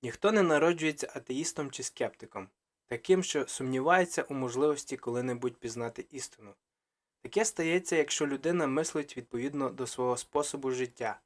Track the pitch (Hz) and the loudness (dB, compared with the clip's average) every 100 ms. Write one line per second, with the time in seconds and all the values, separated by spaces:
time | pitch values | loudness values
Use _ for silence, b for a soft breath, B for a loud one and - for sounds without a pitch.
0 | 123 - 202 214 185 151 160 170 156 147 | -8 0 4 6 6 6 6 4 0 -2
1 | - 139 - 131 165 - 143 - - - | -6 -8 -6 -4 -4 -4 -6 -6 -10 -4
2 | 113 - 104 101 95 _ _ _ _ 120 | -4 -4 -14 -12 -12 _ _ _ _ -8
3 | - 185 180 151 135 - 131 131 139 180 | 4 4 4 -2 -2 -4 -2 0 4 4
4 | 175 - - 139 127 120 147 147 - 131 | 4 0 -4 -4 -4 2 2 2 -4 -8
5 | - 120 127 120 123 120 120 113 117 - | -4 -4 -2 -2 -4 -6 -10 -6 -8 -8
6 | - 139 - - 107 98 _ _ _ _ | -12 -10 -12 -14 -20 -20 _ _ _ _
7 | _ _ - 196 220 - 165 175 180 165 | _ _ -4 0 0 0 2 2 2 2
8 | 147 - 147 139 160 175 151 135 156 156 | 2 2 0 0 0 2 2 2 0 -2
9 | 143 - 120 120 131 143 135 - 127 - | -6 -8 -8 -4 -4 -2 -4 -4 -8 -2
10 | 123 123 - 147 147 143 135 127 127 - | 0 0 -2 -2 -2 -2 -4 -2 -4 -4
11 | 113 104 | -6 -6